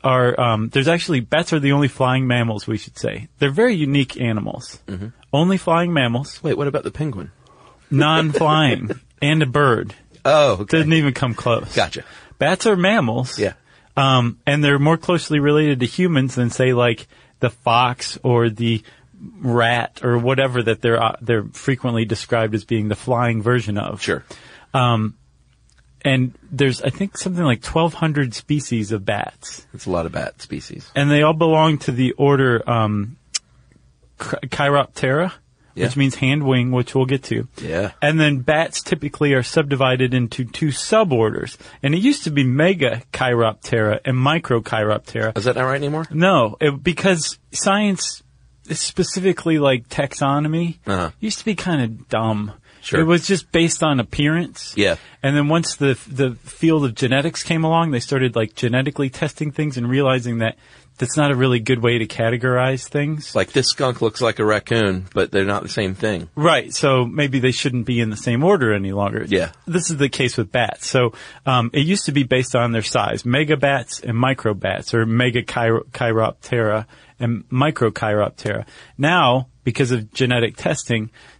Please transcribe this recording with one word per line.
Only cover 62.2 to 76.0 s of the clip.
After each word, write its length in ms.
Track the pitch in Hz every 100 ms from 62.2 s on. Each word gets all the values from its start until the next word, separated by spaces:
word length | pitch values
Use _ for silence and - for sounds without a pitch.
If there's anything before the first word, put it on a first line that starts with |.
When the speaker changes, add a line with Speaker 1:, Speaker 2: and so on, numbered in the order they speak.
| 117 120 127 123 131 135 -
Speaker 1:
things. 480 | 147 147 151 -
Speaker 2:
Like, 180 | 110 95
this 160 | 139 123
skunk 340 | - 131 123
looks 180 | 113 -
like 180 | 117 107
a 60 |
raccoon, 600 | 107 107 - 117 104 92 95
but 180 | - -
they're 140 | 98 98
not 160 | 101
the 60 | -
same 240 | - 95
thing. 340 | 95 110 90 85 -
Speaker 1:
Right. 360 | 160 139 -
So 320 | - 143 131 120
maybe 340 | 120 143 131
they 100 | 127
shouldn't 340 | 120 147 123 113
be 140 | 120
in 100 | 113
the 60 | 104
same 260 | - 120
order 300 | 170 196 117
any 180 | 104 98
longer. 320 | 98 101 107 -
Speaker 2:
Yeah. 260 | 95 85 - -
Speaker 1:
This 240 | 175 165
is 60 | 147
the 140 | 139
case 260 | - 127 -
with 160 | 110
bats. 340 | 127 113 - -
So, 280 | 131 120 - - - 139
um, 240 | 123 117
it 140 | 151 151
used 180 | 196
to 80 | -
be 100 | 143
based 320 | 127 127 127
on 180 | 123 120
their 100 | 113
size, 400 | 104 123 101 110
megabats 800 | 120 135 151 147 139 139 - -
and 120 | - 113
microbats, 760 | 131 131 110 98 95 95 -
or 140 | 117 113
Mega 360 | 117 123 120
Chiro-, 420 | - 123 117 113 -
Chiroptera 920 | -